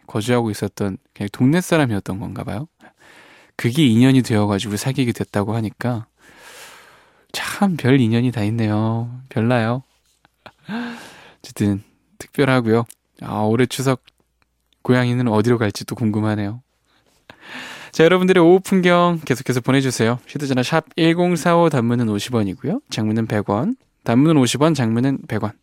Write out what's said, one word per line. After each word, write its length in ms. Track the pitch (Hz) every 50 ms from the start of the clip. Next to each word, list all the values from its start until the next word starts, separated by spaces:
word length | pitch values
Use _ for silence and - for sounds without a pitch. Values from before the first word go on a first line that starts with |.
| _
거주하고 440 | - - 110 104 120 123 120 117 110
있었던 480 | 101 - 107 101 - - 104 98 95 - _ _ _
그냥 140 | - 104 101
동네 280 | - - 123 135 160 180
사람이었던 580 | 180 - 175 160 143 117 104 95 - - 92 110
건가 240 | - 92 98 101 98
봐요. 240 | - 95 107 156 - _ _ - - _ _ _ - - - - - - - _ _ -
그게 300 | - - 117 120 165 147
인연이 360 | 120 110 117 127 135 135 131
되어가지고 540 | 110 - 113 104 104 104 101 98 107 104 104
사귀게 360 | 98 - 135 131 139 127 120
됐다고 420 | 107 - - _ - 104 98 104 107
하니까 520 | 117 110 98 - - - 120 123 110 117 _ _ _ _ - - - - - - - - - - - - - _ _ _ _ _ _ _ _
참 440 | - - - - - - 202 190 170
별 240 | - - 123 139 139
인연이 300 | 120 110 117 117 123 127
다 120 | 120 117 101
있네요. 680 | 104 113 117 110 107 107 107 110 110 113 117 120 120 123 127 131 -
별나요? 540 | - 110 110 120 127 120 110 113 123 135 - _ _ _ _ _ _ _ _ _ _ _ _ - _ _ _ - 214 240 240 240 233 233 - - - - - - _ _
어쨌든 440 | - - - - 107 101 101 101 - _ _ _ _ _ _ -
특별하고요. 680 | - _ - 147 139 131 131 127 117 110 110 117 117 - - _ _ _ _ -
아, 160 | 120 110 104 104
올해 260 | 107 107 113 123 127
추석 360 | - - - 131 135 127 - _ - _ _ _ _ _ _ _ _ _ _ _ _ _ _
고양이는 460 | - - 127 127 123 123 120 123 123 117
어디로 300 | 107 107 104 123 123 113
갈지 260 | 113 101 - - -
또 80 | - 113
궁금하네요. 680 | - 117 107 104 107 107 107 107 104 101 101 113 127 _ _ _ _ _ _ _ _ _ _ _ _ _ - - _ - - - - - - - - - -
자, 100 | - - 160
여러분들의 380 | 165 185 185 185 185 185 180
오후 180 | 160 170 185 190
풍경 600 | - - 190 185 175 180 175 175 175 175 170 156 -
계속해서 360 | - 127 - - - 123 127
보내주세요. 580 | - 135 131 139 135 131 - - 113 113 123 123 _
휴대전화 360 | - - - 143 135 131 127 123
샵 200 | - 165 160 - _ -
일공사오, 720 | 170 165 165 165 175 175 180 175 165 - 175 170 170 170 160
단문은 400 | 147 123 113 117 120 123 120 107
오십 260 | 104 101 - - 123
원이고요. 460 | 113 101 95 87 - - 131 214 294 _ -
장문은 360 | - 123 107 107 110 113 113
백 220 | 110 117 104 98 -
원, 280 | 101 107 156 226 262 _ _ _ _ _
단문 340 | - 123 117 127 147 165 160
오십 240 | 143 123 113 - 123
원, 120 | 147 170 156
장문은 460 | 135 120 113 113 117 127 139 135 - - -
백 140 | 113 101 110
원. 80 | 104 - _